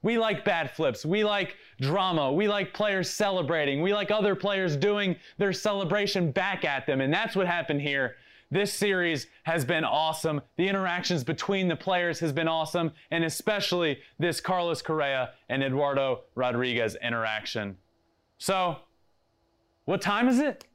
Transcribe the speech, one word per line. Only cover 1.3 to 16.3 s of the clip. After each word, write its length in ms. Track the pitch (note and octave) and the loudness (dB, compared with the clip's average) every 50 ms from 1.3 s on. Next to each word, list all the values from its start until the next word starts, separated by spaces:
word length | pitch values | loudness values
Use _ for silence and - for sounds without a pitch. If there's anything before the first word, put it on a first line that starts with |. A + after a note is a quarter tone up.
| G#3 G3+ F#3 - - - - - - - | 2 0 -2 -4 -8 -16 -20 -20 -8 -4
drama. 500 | C3 C#3 D#3+ G3+ F#3+ F#3 F3 D#3 C#3+ C3 | -2 0 0 2 2 2 2 2 2 2
We 160 | C#3 E3+ G#3+ | 2 2 2
like 260 | G#3 G#3 G3+ F#3+ - - | 2 2 0 -2 -4 -2
players 360 | - G#3+ G#3+ G3 F#3+ F3 - | 0 0 2 2 0 -2 -2
celebrating. 720 | - - G#3 G3 F#3+ F#3 E3 C3 E3+ D#3+ D3 C#3 C#3 C#3+ | -2 0 0 0 2 0 0 0 0 2 2 2 2 2
We 120 | E3 F#3+ G3+ | 2 0 0
like 180 | G#3 G3+ - | 0 0 0
other 220 | G#3 A3 G3 G#3 F#3+ | 0 2 4 2 2
players 440 | G3 - G3+ G3+ F#3+ F#3+ F3 D3 | 2 0 0 0 0 0 0 0
doing 400 | C#3 D#3 G#3 G#3 G#3 G3+ F#3+ E3 - - - - | 2 2 2 2 2 0 0 -2 -4 -8 -20 -4
their 140 | - G3+ G3 | -2 0 0
celebration 800 | F3+ - - G#3+ G3+ G3 G3 D#3 F#3+ G#3 G3+ G3+ - G3 F3 D#3 | 0 0 -2 -2 -2 0 0 0 0 0 0 0 0 0 0 2
back 320 | B2+ G3 F#3 G3 F#3+ F3+ - | 2 0 0 0 -2 -2 -2
at 220 | D#3 C#3 C3+ - | -2 -2 -2 0
them. 160 | - C#3 C3+ | 0 0 2
And 120 | C3+ C3+ D#3 | 2 2 2
that's 220 | F#3+ A3+ A3 - | 0 0 0 0
what 120 | F#3 F#3+ | 0 0
happened 340 | F3 F3 F3 D#3+ - D3 C#3+ | 2 0 -2 0 -2 -2 -2
here. 340 | D3 D3 C#3+ C#3 C3 A#2 - - - - - - _ _ | 0 -2 0 0 -2 -2 -4 -10 -20 -20 -20 -20 _ _
This 220 | C#3 F#3 G3+ G3 | -2 -2 0 -2
series 560 | - - G#3 G#3 G3 F#3 F3 E3+ D#3+ C3+ - - _ - _ | -2 -2 0 0 2 2 2 0 0 -2 -6 -10 _ -10 _
has 220 | D#3+ E3 E3+ C3 | -2 -2 0 0
been 180 | B2 F3 D#3 D#3+ | 0 0 0 0
awesome. 580 | A#2+ A2 D3 D#3+ D#3+ D#3 D#3 - D#3+ D3+ C#3+ - _ _ | 0 0 2 0 0 -2 -2 -2 -2 -2 -2 -6 _ _
The 140 | - F3 G3 | -2 0 0
interactions 540 | G3 G3 F#3+ F3+ F3 F3+ F3 - F3+ D#3 B2 | 0 0 -2 -2 -2 -2 -2 -2 -2 -2 0
between 420 | E3 D#3+ - - - G3+ F#3+ F#3 | -4 -4 -4 -2 -2 0 0 2
the 80 | F3+ E3 | 0 0
players 420 | - - F#3+ F#3 F3+ F3 E3+ D#3+ - | -2 0 0 2 2 2 0 -2 -2
has 100 | E3+ D#3+ | -2 -2
been 160 | C3+ D#3+ E3 | 0 0 0
awesome, 460 | E3 D#3+ D#3+ D#3 D3+ - F3 E3 D#3+ - - - _ | 0 0 0 -2 -2 -2 -2 -2 -2 -6 -8 -10 _
and 140 | D#3+ E3+ E3 | -2 -2 0
especially 760 | D#3+ - - - - G#3+ G3+ - - F3 F3 E3+ D#3 C3+ - - - _ | -2 -2 -2 -2 0 0 0 0 0 0 0 2 0 -2 -4 -8 -20 _
this 220 | - D3+ F3+ - - | -2 -2 -2 -2 -2
Carlos 420 | - - F#3 F3+ F3 E3+ D#3+ D#3+ | -2 -2 0 0 0 0 -2 -4
Correa 500 | - - D#3+ D#3 D3 C#3 C3+ C3 B2+ - - _ _ - | -2 -4 -2 0 0 0 0 -2 -2 -4 -8 _ _ -4
and 120 | - C3+ | -2 -2
Eduardo 600 | C3+ C3+ C3 C#3 D3 C#3+ C#3 C#3 C3+ C3 B2+ - - _ | 0 0 2 2 2 2 2 2 2 2 0 -2 -6 _